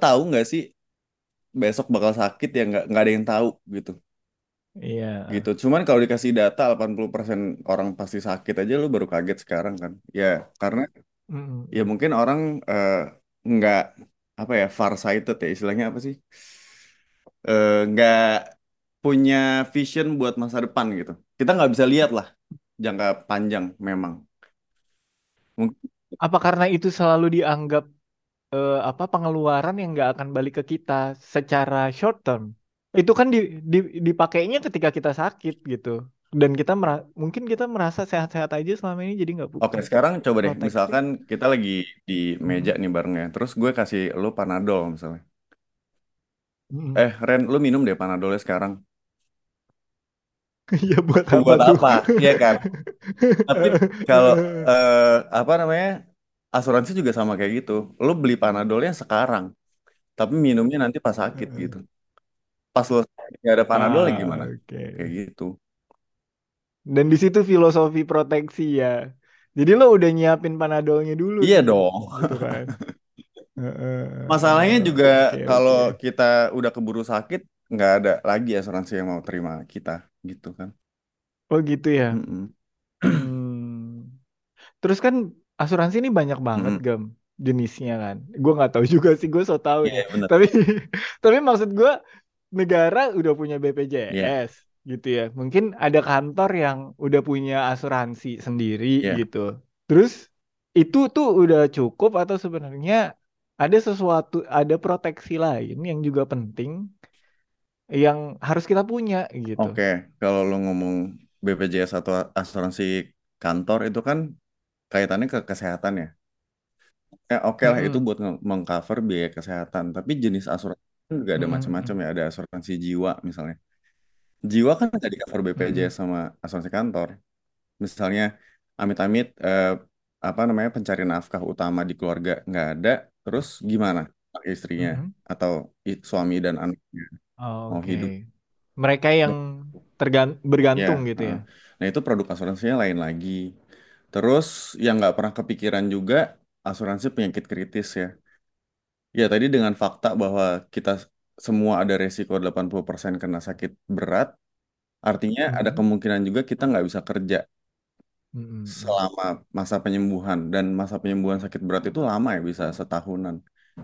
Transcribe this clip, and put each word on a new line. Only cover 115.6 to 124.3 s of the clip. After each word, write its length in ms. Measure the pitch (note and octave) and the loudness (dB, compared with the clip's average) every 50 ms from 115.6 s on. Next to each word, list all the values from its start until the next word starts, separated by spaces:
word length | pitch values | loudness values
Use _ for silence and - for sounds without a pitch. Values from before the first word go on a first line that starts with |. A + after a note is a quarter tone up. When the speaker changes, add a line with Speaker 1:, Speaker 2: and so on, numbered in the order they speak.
| G2 F2+ F2 F2 - G2+ G2+ F#2 | -8 -8 -8 -6 -6 -6 -6 -6
Speaker 1:
ya. 40 | E2 D#2+ - _ _ _ _ _ _ _ _ _ _ _ _ _ _ _ _ _ _ _ _ _ _ _ | -8 -12 -14 _ _ _ _ _ _ _ _ _ _ _ _ _ _ _ _ _ _ _ _ _ _ _
Ya, 40 | A#2+ A#2+ - A2 | -4 -2 -2 -2
oke 160 | A2+ - C3 B2 | -2 2 2 2
lah, 80 | A#2+ A#2+ - | 2 2 0
itu 120 | D3 C3+ B2+ | -2 -2 -2
Speaker 2:
Mm-mm. 80 | B2+ | -2
Speaker 1:
buat 120 | A2+ G#2 G#2+ G#2 | -2 -4 -4 -6
nge-, 180 | G2 E2+ - - G#2 | -8 -8 -6 -6 -4
meng-cover 480 | G2 F#2+ F2+ F2 F2 E2+ - - G#2+ G#2 A2 G#2+ | -4 -4 -4 -4 -4 -4 -4 -4 -6 -4 -2 -2
biaya 180 | F#2 F2 E2+ E2 - E2 | -2 -2 -4 -4 -6 -10
kesehatan. 480 | E2 F#2+ F2+ F2 E2+ - - F#2 F2 F2 E2 | -12 -10 -8 -8 -10 -8 -6 -6 -6 -6 -8
Tapi 160 | F#2 F#2+ - D3+ C#3+ A#2+ | -8 -6 -6 -4 -2 -2
jenis 220 | A2+ F#2+ G2 F#2+ - E2 | -2 -2 -2 -4 -6 -8
asuransi 320 | F2+ - F#2+ - - _ _ _ _ _ _ | -8 -8 -10 -12 -12 _ _ _ _ _ _
kan 80 | D#3+ D3 | -8 -6
juga 120 | A#2+ F#2+ F2 D#2+ | -4 -4 -4 -2
ada 100 | E2+ D#2+ | -2 -4
Speaker 2:
Mm-mm, 80 | E2 | -4
Speaker 1:
macam-macam 400 | - - - F2+ F2+ F#2+ A#2 G#2 | -4 -4 -6 -6 -6 -6 -6 -6
Speaker 2:
mm-mm. 60 | G2 E2 | -6 -6
Speaker 1:
ya. 20 | D#2 D#2 | -6 -6
Ada 80 | E2+ D#2+ D#2+ | -6 -6 -6
asuransi 420 | - - E2 - - F2+ E2+ - F#2 F2 F2 | -8 -10 -14 -14 -14 -16 -10 -10 -8 -8 -6
jiwa 240 | F2 F2+ F2 F#2 F#2 E2+ - - F2+ | -6 -4 -2 -2 -4 -4 -6 -10 -12
misalnya. 260 | - E2 D#2 D#2+ E2 - _ _ _ _ _ _ _ _ _ _ _ _ _ _ | -12 -10 -12 -12 -12 -14 _ _ _ _ _ _ _ _ _ _ _ _ _ _